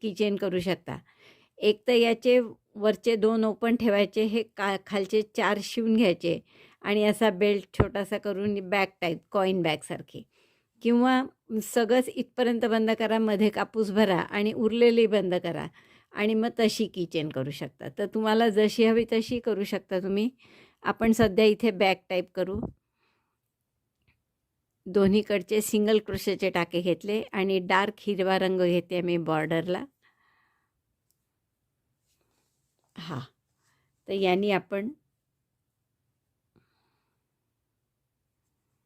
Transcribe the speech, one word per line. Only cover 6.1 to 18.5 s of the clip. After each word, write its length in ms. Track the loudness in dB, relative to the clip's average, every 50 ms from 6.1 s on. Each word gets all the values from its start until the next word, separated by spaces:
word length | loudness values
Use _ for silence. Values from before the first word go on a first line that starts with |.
| 2 0 -2 -4 -4 -4 -6 _ _ -20 -20 _ _ _
आणि 220 | -4 -2 0 2 2
असा 260 | 2 2 2 2 0
बेल्ट 340 | 2 2 0 2 2 0 -4 _ -2
छोटासा 440 | -2 -2 -2 0 -6 -6 -4 -6
करून 520 | -6 -4 -6 -6 -4 -4 -4 -4 -4 -4 -2
बॅग 180 | 0 0 0 -2 _ -6
टाईप, 160 | -6 -6 -6 -6 _ _
कॉइन 300 | -2 0 0 0 0 0
बॅगसारखी, 640 | 0 -2 -2 -4 -6 -12 -12 -12 -12 _ -18 -20 -20 _ _ _ _ _ _ _ _ _ _ _
किंवा 420 | 0 2 2 4 4 4 2 0 -2 -4 _ _ _ -8 -8 -6 -6
सगळंच 460 | -2 0 0 2 2 2 2 2 0
इथपर्यंत 560 | -6 -8 -10 -8 -4 -2 -2 0 0 -2 -2
बंद 260 | 0 0 0 2 0
करा, 280 | 0 0 0 -2 0 0
मध्ये 300 | 0 0 2 2 2 0
कापूस 420 | 0 -2 -6 -4 -4 -4 -4 0
भरा 280 | 2 2 2 4 2 0
आणि 340 | -2 -2 -4 -2 -2 -2 -2
उरलेली 540 | -2 -2 0 2 4 4 6 6 6 4
बंद 280 | 4 2 0 0 0 -2
करा 320 | -2 -2 -4 -6 -6 -8 -10 _ -18 _ _ _ _ _ _
आणि 220 | -6 -4 -2 0 0
मग 160 | 0 -2 -2 0 0
तशी 280 | 0 0 2 0 -4
कीचेन 420 | -4 -4 -8 -8 -4 -4 -4 -4 -4
करू 220 | -4 -6 -6 -6
शकता. 380 | -6 -10 -12 -12 _ -14 -14 -14
तर 160 | -6 -6 -6
तुम्हाला 440 | -4 -4 -2 0 0 2 2 2
जशी 360 | 2